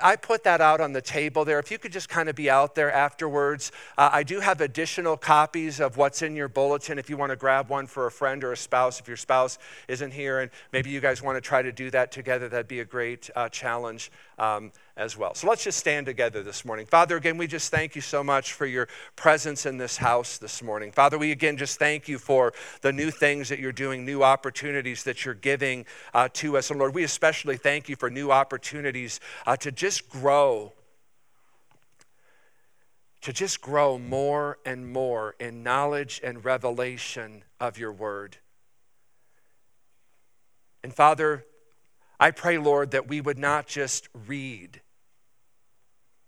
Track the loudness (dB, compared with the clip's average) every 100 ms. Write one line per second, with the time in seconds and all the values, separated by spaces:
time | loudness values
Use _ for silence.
0 | 6 4 2 2 4 6 6 6 2 -2
1 | -4 -2 0 2 2 2 0 -8 -8 -10
2 | -4 -2 -2 0 4 6 4 2 2 4
3 | 2 0 -2 0 0 -2 -8 -12 -6 4
4 | 4 4 0 -2 0 2 0 -2 -4 -2
5 | -2 0 4 6 6 0 -4 -2 -2 2
6 | 2 2 -6 -4 -4 0 2 0 -4 -8
7 | -6 -4 -4 0 2 2 2 -4 -6 -4
8 | -4 0 -2 -2 -6 -6 0 2 2 0
9 | -12 -8 2 2 2 -2 -16 -16 -10 -8
10 | -8 -8 -4 -4 -4 -10 -4 -4 -2 0
11 | 0 0 -2 -4 0 0 0 -6 -2 0
12 | 0 -2 -2 -2 -2 -4 -4 -8 -6 -4
13 | -4 -6 -8 -4 -4 -4 -4 -4 -6 -10
14 | -14 -18 -16 -4 -2 -2 -6 -20 _ -8
15 | -8 -4 -6 -2 0 0 0 -2 0 -2
16 | -2 -2 -2 -2 -10 -10 -8 -8 4 6
17 | 6 2 0 -2 -4 -6 -2 -2 -2 -8
18 | -4 -4 2 0 0 -6 -4 -2 -4 -8
19 | -18 0 4 4 0 -6 -6 -6 -6 -2
20 | 2 2 0 -10 -12 -10 -8 -8 -2 4
21 | 4 4 -2 0 0 0 -4 0 0 0
22 | -6 -8 2 4 4 0 -14 -2 -2 0
23 | -2 2 2 2 -4 -6 -6 -6 -6 -6
24 | -4 4 6 4 0 -6 -6 -4 -4 -6
25 | -6 -6 -6 -4 -2 0 -2 -4 -8 -18
26 | -2 2 2 0 0 0 0 0 0 0
27 | -2 2 2 2 -4 0 0 0 -4 -6
28 | -6 -2 4 4 4 -2 -8 -6 -6 -6
29 | -8 -12 -14 -6 -2 -2 -2 -4 -2 -2
30 | -8 -2 4 6 4 2 -6 -18 _ _
31 | _ _ _ _ _ _ _ _ _ _
32 | -20 _ _ _ _ _ _ _ _ _
33 | _ _ -8 -6 -4 -6 -2 2 2 0
34 | -4 -2 0 -2 -4 -6 -10 -10 -8 -4
35 | -2 -2 -6 -8 -12 -8 0 0 2 -2
36 | -6 -8 -10 -6 -2 0 0 -2 -4 -6
37 | -10 -10 -12 -16 -18 -6 -6 -6 -10 -8
38 | -8 -8 -12 -20 _ _ _ _ _ _
39 | _ _ _ _ _ _ _ _ _ _
40 | _ _ _ _ _ _ _ _ -6 6
41 | 6 6 0 -2 -8 _ _ _ _ _
42 | _ 4 4 4 0 2 4 4 2 -2
43 | -2 -4 -4 -2 0 0 -2 -6 -4 -4
44 | -8 -18 -10 -8 -8 -12 -16 -20 _ _
45 | _ _ _ _ _ _ _ _ _ _
46 | _ _